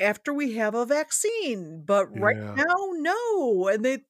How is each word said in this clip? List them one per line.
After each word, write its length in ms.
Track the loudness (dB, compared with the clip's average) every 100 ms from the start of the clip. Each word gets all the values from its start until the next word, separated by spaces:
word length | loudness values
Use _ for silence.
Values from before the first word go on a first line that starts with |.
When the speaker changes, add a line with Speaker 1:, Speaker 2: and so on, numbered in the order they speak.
Speaker 1:
after 340 | 0 0 -4
we 220 | -2 -2 0
have 200 | 0 0
a 100 | 0
vaccine, 1000 | 0 0 -2 0 -2 -2 -4 -6 -8 0
but 220 | 2 2 0
right 160 | 0 0
Speaker 2:
Yeah. 180 | -2 0
Speaker 1:
now, 340 | 2 2 0
no." 760 | -2 0 0 0 0 2 2 2
And 140 | 2 2
they, 140 | -2 -2